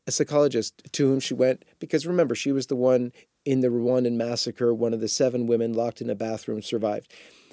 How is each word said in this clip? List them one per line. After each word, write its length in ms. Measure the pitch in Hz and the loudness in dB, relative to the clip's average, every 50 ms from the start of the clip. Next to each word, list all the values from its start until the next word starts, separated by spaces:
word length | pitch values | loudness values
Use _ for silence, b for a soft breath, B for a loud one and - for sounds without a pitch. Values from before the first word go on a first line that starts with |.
| - - | -8 -6
a 20 | |
psychologist 800 | - - 147 - 151 147 147 143 127 120 107 - - _ - - - | -2 -2 -2 0 2 2 2 2 2 0 -4 -4 -8 _ -20 -10 -2
to 120 | - 147 | 0 2
whom 140 | 135 135 135 | 2 2 2
she 140 | - - 131 | 0 -4 0
went, 300 | - 127 131 131 - _ _ _ - | 2 2 2 2 0 _ _ _ -14
because 260 | - - - 156 139 | -10 -2 -2 -2 -2
remember, 300 | 165 180 180 165 127 120 | 0 0 2 2 2 0
she 160 | - - 143 | -2 -2 -2
was 160 | 139 135 127 | -2 -2 -2
the 80 | - 139 | -2 -2
one 380 | 123 123 131 127 123 123 123 b b b b _ _ - | 0 2 4 4 4 2 -2 b b b b _ _ -2
in 160 | 147 135 131 | 0 2 2
the 80 | 127 127 | 2 2
Rwandan 480 | 120 120 117 123 127 127 127 120 120 | 2 2 0 2 2 2 2 2 0
massacre, 580 | 117 113 120 120 113 - 123 113 - 123 117 117 | 0 -2 -2 -2 -4 -4 -6 -4 0 2 2 2
one 180 | 110 117 117 113 | 2 0 -2 -2
of 60 | 113 | -2
the 80 | 110 | -2
seven 400 | 107 - - 139 127 120 123 120 | -2 0 2 2 2 2 0 0
women 260 | 117 117 117 117 117 113 | 0 2 0 0 0 -2
locked 280 | 110 117 120 113 - | -2 -2 -2 -4 -6
in 100 | 120 117 | -6 -6
a 60 | 110 | -6
bathroom 460 | 101 113 110 113 107 - - 113 107 104 | -6 -4 -6 -6 -8 -6 -6 -8 -6 -6
survived. 500 | - - 113 104 107 104 107 - _ B B B B B B B B | -4 -4 -2 0 0 -2 -2 -6 _ B B B B B B B B